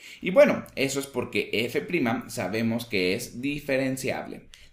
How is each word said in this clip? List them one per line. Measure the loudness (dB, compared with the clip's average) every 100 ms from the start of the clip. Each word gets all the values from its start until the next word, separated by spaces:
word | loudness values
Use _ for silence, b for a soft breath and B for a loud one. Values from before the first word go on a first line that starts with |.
| B B
Y | 4
bueno, | 8 8 6 -4
eso | -2 -2 -2
es | -4
porque | -4 -2 -2 0
f | 0 0 -2
prima | 0 0 2 0 -4
sabemos | -4 -2 0 0 -2
que | -2 0 2
es | 0 -4 -6
diferenciable. | -4 -4 -2 0 0 -2 -2 -4 -6 -12 -16 B B